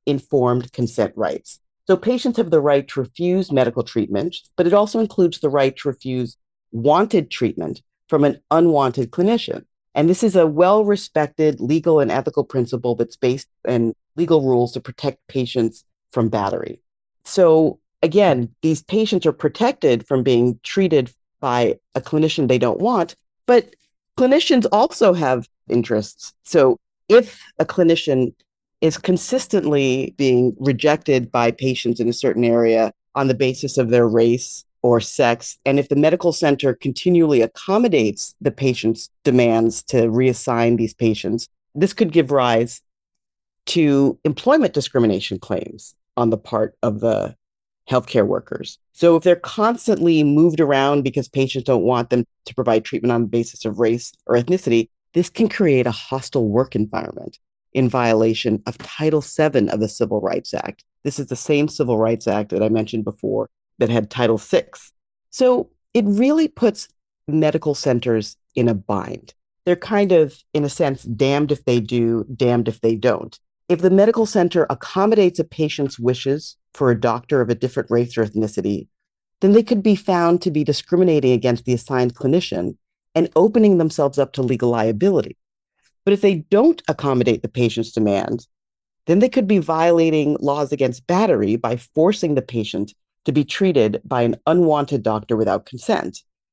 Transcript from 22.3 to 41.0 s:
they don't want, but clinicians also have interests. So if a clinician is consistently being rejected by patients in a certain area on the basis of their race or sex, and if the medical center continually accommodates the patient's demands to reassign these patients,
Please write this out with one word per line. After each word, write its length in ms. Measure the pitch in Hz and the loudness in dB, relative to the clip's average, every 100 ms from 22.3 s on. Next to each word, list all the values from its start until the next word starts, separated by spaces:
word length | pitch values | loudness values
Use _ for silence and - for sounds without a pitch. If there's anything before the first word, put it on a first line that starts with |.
| 156 131 | 0 0
they 100 | 127 | 2
don't 220 | 123 - | 0 0
want, 340 | 214 226 165 - _ _ - | 0 0 -4 -8 _ _ 2
but 280 | 247 - _ _ _ _ - | 2 2 _ _ _ _ -2
clinicians 500 | 254 294 - 262 208 | 2 2 4 2 2
also 400 | 208 285 - 214 | 2 0 2 2
have 360 | 175 143 127 107 _ - | 2 0 -2 -4 _ -4
interests. 640 | 120 110 107 104 - - _ | -2 0 -2 -4 -14 -20 _
So 340 | - 170 131 - _ _ - | -2 4 4 2 _ _ 4
if 340 | 226 214 - - - | 4 4 -10 -20 -4
a 80 | 175 | -4
clinician 640 | - 165 165 - 131 123 - _ _ _ _ | 2 2 2 0 0 -2 -6 _ _ _ _
is 160 | 160 - | -2 -2
consistently 1200 | - 147 - 254 - 202 151 143 135 131 131 - | -2 -2 -2 -6 -2 -2 0 0 0 -2 -4 -2
being 400 | 135 123 123 - | 2 2 2 0
rejected 720 | 139 117 151 151 - 131 117 | -2 0 0 0 0 -2 0
by 200 | 120 117 | -2 -2
patients 500 | 117 131 127 117 117 | -2 -4 -4 -4 -2
in 80 | 117 | -4
a 40 | |
certain 320 | 117 131 110 | -2 -2 0
area 480 | 117 117 113 113 107 - _ | 2 2 4 2 0 -4 _
on 140 | 135 135 | -4 -2
the 60 | |
basis 420 | 120 131 131 139 - | 0 -2 -2 -4 -2
of 140 | 117 | 2
their 180 | 120 120 | 2 4
race 560 | 113 117 123 - - _ _ | 4 2 0 -4 -16 _ _
or 180 | 123 117 | 2 2
sex, 580 | - - 123 117 - - 139 | 0 0 0 0 -6 -6 -2
and 120 | 143 | 0
if 80 | 135 | 0
the 80 | 143 | 2
medical 360 | 156 175 175 | 2 2 -2
center 400 | 156 156 139 139 | 0 0 0 -2
continually 680 | 120 139 131 185 175 160 131 | -2 -6 -4 0 2 4 2
accommodates 920 | 139 - - 202 240 156 107 98 - _ | 0 -4 -2 0 2 2 0 -4 -14 _
the 120 | - | -6
patient's 580 | - 135 123 113 113 - _ | -2 -2 0 -2 -4 -10 _
demands 580 | 120 123 120 113 113 110 | 0 4 4 2 0 -2
to 200 | - 127 | -2 0
reassign 760 | 113 117 127 120 - 117 117 117 | 2 2 0 0 -4 0 2 0
these 160 | 110 | -2
patients, 540 | - | -2